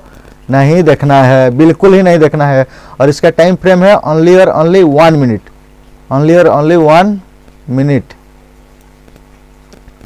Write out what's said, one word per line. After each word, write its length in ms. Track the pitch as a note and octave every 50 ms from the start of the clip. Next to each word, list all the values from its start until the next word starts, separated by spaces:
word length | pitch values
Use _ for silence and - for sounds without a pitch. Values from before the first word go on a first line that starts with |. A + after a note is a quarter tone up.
| - - - - - - - _ - -
नहीं 320 | B2 C#3 C#3 C#3+ D#3+ F3+ F3
देखना 400 | D#3 C#3 - D3+ D3 C#3 C3+ C3
है, 280 | B2+ C3+ C3 C3 B2+ A#2+
बिल्कुल 420 | C3+ D#3+ E3 D#3 - - G3 F#3+
ही 80 | F#3+ F#3+
नहीं 160 | F3+ E3+ E3
देखना 280 | D#3 D3 - D#3 C#3+
है। 200 | C#3+ C#3 C3+ C3 - - - - - - -
और 80 | B2+ C#3+
इसका 220 | D3 - - E3+ E3
time 240 | - E3 F3+ F#3
frame 260 | - - F#3 F#3 F3+ F#3
है 120 | G3 G#3
only 420 | - - D3+ D#3 D#3+ E3 F3 F3+ F#3
और 140 | F#3 F3 -
only 260 | - D#3 E3 F3+ G3 F#3
one 300 | D3+ C#3 D3 E3 E3 D#3+
minute, 240 | D3 C#3 A#2+ A2 F#2+ - - _ _ _ _ _ _ _ - - - _ -
only 280 | C3 C3+ D3+ D#3 E3+ F3
और 100 | E3+ D3+ G#2+
only 240 | C#3 D3 D#3 F3 E3+
one 420 | D#3+ D3+ D#3 E3+ F#3+ G#3+ G#3 F#3+ - _ _ _ _ - _ _ - D3+
minute, 440 | B2 C3 C#3 D3 C#3+ C3 - _ - _ _ _ _ _ _ _ _ _ _ _ _ _ _ _ _ _ _ - - - - _ - _ _ - - _ _ _ - - - - _ _ -